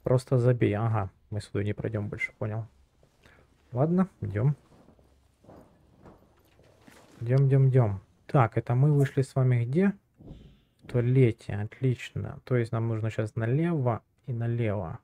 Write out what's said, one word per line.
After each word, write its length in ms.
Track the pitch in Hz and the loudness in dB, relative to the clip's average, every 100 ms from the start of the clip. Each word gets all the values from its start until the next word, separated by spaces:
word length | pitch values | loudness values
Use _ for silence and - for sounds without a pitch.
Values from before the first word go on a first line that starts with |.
Просто 380 | - 127 - 131 | 0 -2 0 0
забей. 360 | 123 120 113 | 2 2 0
Ага, 360 | 101 113 110 95 _ _ | 0 -2 -2 -4 _ _
мы 120 | 104 | -12
сюда 220 | - 104 | -6 -6
не 100 | 101 | -4
пройдём 360 | 101 113 107 104 | -4 -6 -6 -6
больше, 240 | 110 - _ | -8 -10 _
понял. 260 | 110 107 110 _ _ _ _ _ _ _ _ _ _ | -8 -8 -10 _ _ _ _ _ _ _ _ _ _
Ладно, 380 | 120 156 180 185 _ | -2 0 2 -2 _
идём. 340 | 104 101 131 143 _ - _ _ _ _ _ _ - - _ _ _ _ - - _ _ _ _ _ _ - - _ - | -6 0 0 -2 _ -20 _ _ _ _ _ _ -20 -20 _ _ _ _ -20 -20 _ _ _ _ _ _ -20 -20 _ -10
Идём, 260 | 117 131 139 | 0 2 4
идём, 220 | 135 135 | 6 6
идём. 320 | 131 110 95 _ _ | 6 2 -2 _ _
Так, 320 | - 151 113 - | 0 2 2 0
это 160 | - | -2
мы 180 | 123 147 | 2 4
вышли 300 | 143 139 - | 4 2 0
с 140 | 131 | -2
вами 280 | - 127 123 | 0 2 2
где? 300 | 117 151 196 196 _ _ - - - _ _ _ | 0 2 0 0 _ _ -20 -20 -20 _ _ _
В 60 | - | -4
туалете, 680 | 123 120 131 123 - - | -2 2 4 4 2 -8
отлично. 880 | 104 104 - 131 120 - 101 104 - | -8 -8 -4 -4 -2 -8 -8 -10 -12
То 120 | - 123 | -4 -2
есть 140 | 113 | -2
нам 160 | 117 113 | -4 -2
нужно 240 | 110 110 | -2 -4
щас 240 | - 110 | -4 -6
налево 680 | - 113 139 170 160 123 107 _ _ | -4 -2 0 0 0 -2 -4 _ _
и 80 | - | -10
налево. 640 | 117 117 117 113 101 82 - | -6 -4 -2 -2 -4 -8 -12